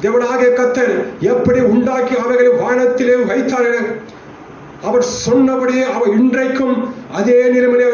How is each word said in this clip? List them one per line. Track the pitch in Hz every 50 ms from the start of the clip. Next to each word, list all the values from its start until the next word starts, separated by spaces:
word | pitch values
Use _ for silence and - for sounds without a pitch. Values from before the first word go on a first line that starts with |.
தேவனாகிய | - 208 233 247 240 247 254 247 247 247 247
கர்த்தர் | 254 247 247 - 262 240 - - - - - - - - 240 247
எப்படி | 240 - 254 247 262 247 214 220
உண்டாக்கி | 247 - 262 262 254 247 254 254
அவைகளை | 240 226 240 247 247 247 247 247 247
வானத்திலே | 185 233 247 254 254 247 247 254 254 240 247 247 233
வைத்தார்கள், | 196 214 269 262 262 254 247 240 233 233 240 220 214 220 220 - - - - - - - - - - - - - - - - -
அவர் | 202 240 247 - - - - -
சொன்னபடியே | 226 247 277 262 262 262 254 254 247 254 254 262 - -
அவர் | 226 233 208 208 226
இன்றைக்கும் | 254 254 240 262 254 262 - - 269 247 254 226 247 - - - - - -
அதே | 185 208 240 247 247 247 247
நிலைமையிலே | 247 247 247 247 240 247 247 247